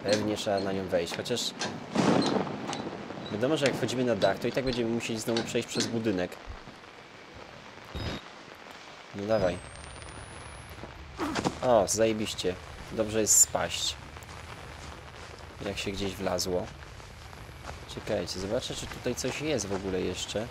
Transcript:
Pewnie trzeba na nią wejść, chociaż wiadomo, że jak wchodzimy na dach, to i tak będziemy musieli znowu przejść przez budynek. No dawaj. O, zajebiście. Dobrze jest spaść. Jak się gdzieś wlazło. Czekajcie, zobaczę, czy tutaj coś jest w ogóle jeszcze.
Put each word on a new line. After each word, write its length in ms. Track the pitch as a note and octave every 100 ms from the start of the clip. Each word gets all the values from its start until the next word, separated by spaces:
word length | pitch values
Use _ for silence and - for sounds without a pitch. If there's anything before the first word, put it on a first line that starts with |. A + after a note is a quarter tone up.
Pewnie 340 | - G#2+ G#2+ G#2
trzeba 220 | - G2
na 120 | G2
nią 160 | G2 F#2
wejść, 300 | F#2 E2+ -
chociaż 240 | G#2 A#2+ - - - - - - - - - G#3 E3+ - - - - - - - -
wiadomo, 260 | G#2 B2 D#3
że 80 | C#3
jak 100 | A2
wchodzimy 280 | A#2+ A#2+
na 120 | B2 G#2+
dach, 240 | G2 F#2+
to 80 | A#2+
i 40 |
tak 140 | B2+ C3
będziemy 240 | B2 A2+
musieli 300 | A#2 - A2
znowu 240 | A2 A2+
przejść 240 | A2 A#2+ A#2
przez 200 | - A2
budynek. 440 | A2+ A2 F#2 F2+ - - - - - - - - - - - - - - - - - - - - - - - - - - - - G2+
No 80 |
dawaj. 340 | G2+ A2 F#2+ F2+ - - - - - - - - - - - - - - - - D4+ D4+ - -
O, 260 | C3 A#2 F#2
zajebiście. 680 | G#2 A2+ A2 G#2+ - F#2 F2 - - -
Dobrze 300 | A2+ G#2+ A2
jest 180 | G#2 -
spaść. 560 | - F2+ E2+ - - - - - - - - - - - - - - - - - - - G#2
Jak 120 | F#2+
się 140 | -
gdzieś 240 | G2 G2+ F#2
wlazło. 500 | F#2 F2+ F#2+ F2+ G#2 - - - - - - - - - - - - -
Czekajcie, 440 | - G#2 F2 F#2+
zobaczę, 360 | F#2+ A#2 - C#3
czy 120 | B2+
tutaj 280 | - B2 A#2+
coś 260 | C3 -
jest 260 | D3+ C#3 G2
w 60 |
ogóle 280 | G2 G2 F#2
jeszcze. 460 | F#2 F2+ - G2+ A#2